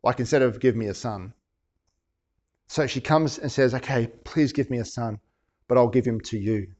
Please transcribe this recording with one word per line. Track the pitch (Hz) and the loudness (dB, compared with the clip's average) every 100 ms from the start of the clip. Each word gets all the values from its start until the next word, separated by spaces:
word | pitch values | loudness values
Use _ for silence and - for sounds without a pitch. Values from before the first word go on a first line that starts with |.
Like, | - 123 | 0 0
instead | 117 147 | 2 4
of, | 127 110 | 4 4
"Give | 127 113 | 2 2
me | 107 | -4
a | |
son." | 95 120 101 92 - _ _ _ _ _ _ _ _ _ _ _ _ _ | -4 -8 -8 -12 -16 _ _ _ _ _ _ _ _ _ _ _ _ _
So | - 135 | -4 -2
she | 131 | -4
comes | - 156 156 - | 0 2 2 -4
and | - | -6
says, | - 127 | 2 2
"Okay, | 127 - 131 113 - | 2 -2 -2 -2 -8
please | - 160 143 | -6 0 0
give | - 127 | 0 -2
me | 120 | -4
a | 110 | -6
son, | - 117 107 _ _ _ _ _ | -6 -6 -8 _ _ _ _ _
but | 123 | 4
I'll | 120 | 6
give | 127 120 | 4 2
him | 113 | -2
to | - 113 | -4 -4
you." | 101 107 92 | -2 -2 -4